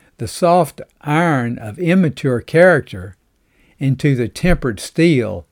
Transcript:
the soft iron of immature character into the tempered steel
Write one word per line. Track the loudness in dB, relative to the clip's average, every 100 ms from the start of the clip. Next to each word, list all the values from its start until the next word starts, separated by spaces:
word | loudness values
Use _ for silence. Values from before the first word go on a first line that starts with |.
| _ -12
the | -12
soft | -2 2 2 0 -6 -20 _
iron | -4 0 0 0 -2 -6
of | -10 -4
immature | 0 2 2 0 -4 -4
character | 0 4 4 4 -2 -12 -14 -18 _ _ _ _ _ -6
into | -4 0 0 0
the | -2
tempered | -2 0 2 0 -6
steel | -8 0 2 2 -2 -8 -14